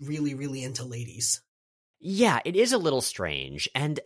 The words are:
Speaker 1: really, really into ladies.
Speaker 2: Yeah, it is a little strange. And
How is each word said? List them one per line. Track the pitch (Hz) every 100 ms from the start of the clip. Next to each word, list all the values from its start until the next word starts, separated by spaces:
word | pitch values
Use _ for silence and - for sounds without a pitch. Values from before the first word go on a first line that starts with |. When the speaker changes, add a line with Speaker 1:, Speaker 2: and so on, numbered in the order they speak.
Speaker 1:
really, | 139 151 147
really | 135 143 135
into | 127 120
ladies. | 123 120 120 104 - - _ _ _ _ _ _
Speaker 2:
Yeah, | 165 196 233 123
it | - 185
is | 247
a | 247
little | 160 131
strange. | - - 87 71 67 71 - 131
And | 151 151